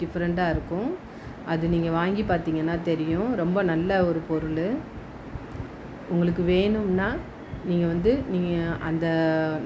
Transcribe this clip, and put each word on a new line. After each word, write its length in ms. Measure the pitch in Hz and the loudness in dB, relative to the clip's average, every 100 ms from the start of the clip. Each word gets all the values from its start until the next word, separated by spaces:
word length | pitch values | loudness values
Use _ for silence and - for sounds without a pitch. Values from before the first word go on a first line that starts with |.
டிஃப்ரெண்ட்டாக 520 | 170 175 175 175 175 156 | -4 -2 0 2 2 2
இருக்கும். 340 | - 170 247 359 - - - - - | -2 -2 -2 -4 -10 -14 -14 -10 -4
அது 120 | 165 165 | 0 2
நீங்க 140 | 170 165 165 | 2 2 2
வாங்கி 240 | 175 202 208 | 2 2 2
பார்த்தீங்கன்னா 440 | 175 170 160 160 170 170 | 0 0 0 0 0 0
தெரியும், 420 | 160 156 170 226 226 | 0 2 0 0 0
ரொம்ப 160 | 175 185 185 | 2 2 2
நல்ல 200 | 160 180 196 180 | 2 2 4 4
ஒரு 120 | 160 165 | 2 0
பொருள். 380 | 160 156 156 180 269 - - - - - - - - - - - - - | -2 0 -2 -2 -2 -6 -12 -14 -14 -12 -12 -10 -10 -12 -12 -14 -12 -2
உங்களுக்கு 300 | 175 175 175 175 | 2 2 2 2
வேணும்னா 540 | 180 202 214 202 185 196 311 - - - - - | 4 4 2 2 2 2 -2 -8 -14 -12 -8 -2
நீங்க 160 | 175 170 | 2 2
வந்து, 200 | 170 190 269 - | 2 2 2 2
நீங்க 200 | 185 175 170 165 165 160 | 0 0 0 0 -2 -2
அந்த 180 | 160 165 165 160 160 160 156 | 0 2 2 2 2 0 -2